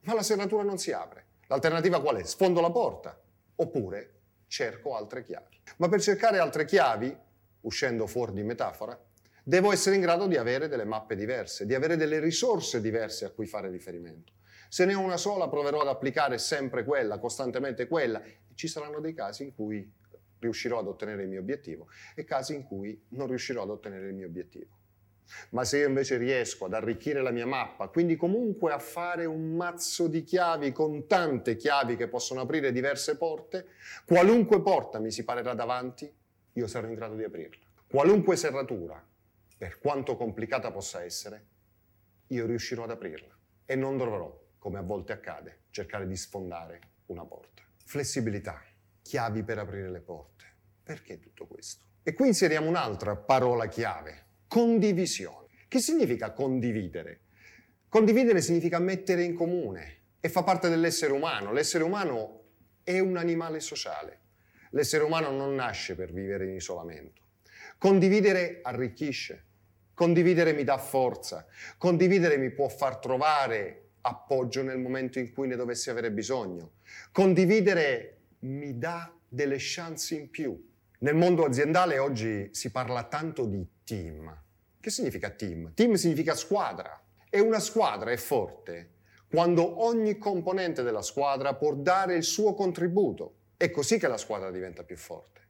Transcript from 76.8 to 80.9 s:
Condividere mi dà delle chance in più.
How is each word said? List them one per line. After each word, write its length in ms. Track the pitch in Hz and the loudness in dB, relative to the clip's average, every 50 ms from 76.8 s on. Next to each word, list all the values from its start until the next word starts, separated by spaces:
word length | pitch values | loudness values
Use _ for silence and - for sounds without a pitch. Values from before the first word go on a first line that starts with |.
| _ - - - - - _ | _ -20 -20 -20 -20 -2 _
Condividere 1040 | - 196 190 180 160 190 170 208 220 185 202 190 165 156 143 127 117 - - - _ _ _ _ _ | 6 6 6 8 6 6 6 6 6 6 6 4 4 2 2 0 -2 -4 -10 -18 _ _ _ _ _
mi 380 | - 131 135 143 147 143 127 | -10 -8 -8 -8 -8 -8 -8
dà 380 | 120 151 165 170 170 170 170 - _ _ | -6 -6 -6 -6 -8 -10 -14 -18 _ _
delle 300 | _ - 123 147 139 139 | _ -4 -2 0 0 0
chance 560 | 131 131 - - - 170 165 160 156 - - 170 | -2 -2 -6 -6 -6 -8 -8 -8 -8 -6 -6 -6
in 160 | 151 147 131 | -6 -8 -10
più. 420 | - - 156 131 92 - - _ _ _ _ _ | -8 -6 -6 -6 -6 -8 -14 _ _ _ _ _